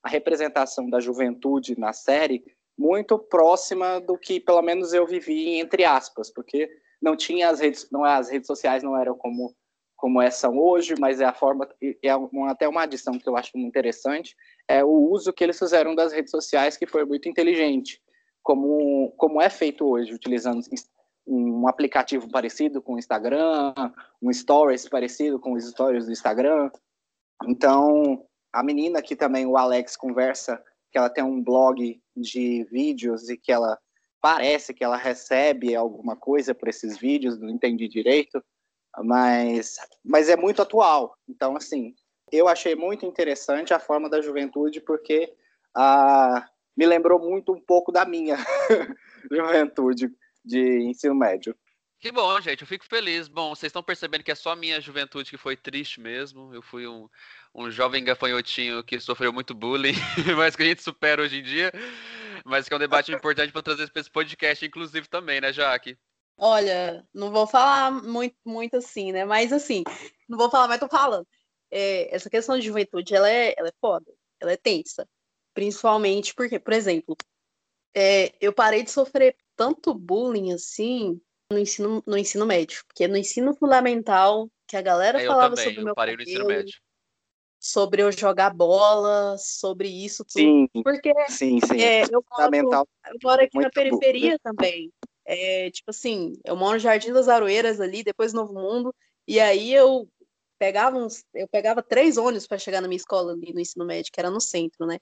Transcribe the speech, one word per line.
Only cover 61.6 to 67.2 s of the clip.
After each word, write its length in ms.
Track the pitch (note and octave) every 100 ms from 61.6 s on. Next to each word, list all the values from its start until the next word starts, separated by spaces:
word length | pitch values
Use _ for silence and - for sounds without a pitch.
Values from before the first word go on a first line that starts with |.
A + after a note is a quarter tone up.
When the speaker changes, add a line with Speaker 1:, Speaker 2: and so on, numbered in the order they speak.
| F3+ F3+ B3 A#3 A3+ A#3 A3 G3
Speaker 2:
Mas 240 | C3 C3+ C3+
que 60 |
é 20 | D3
um 40 |
debate 300 | C#3+ D3 C#3+
importante 400 | C#3+ D3+ D3 D3
pra 120 | D#3
trazer 280 | D#3 D3+ D3+
pra 100 | D#3
esse 100 | D3
podcast, 540 | D#3+ D#3 D#3+ D3+ D3
inclusive, 440 | D#3 D#3+ E3 D#3 D3+
também, 320 | F3 E3+ C#3
né, 140 | C3+
Jaque? 420 | C#3 C#3 B2 C3 B2+ _ _ _ _
Speaker 3:
Olha, 680 | G#3 G#3+ G3+ F3+ F3+ E3+ _
não 160 | G3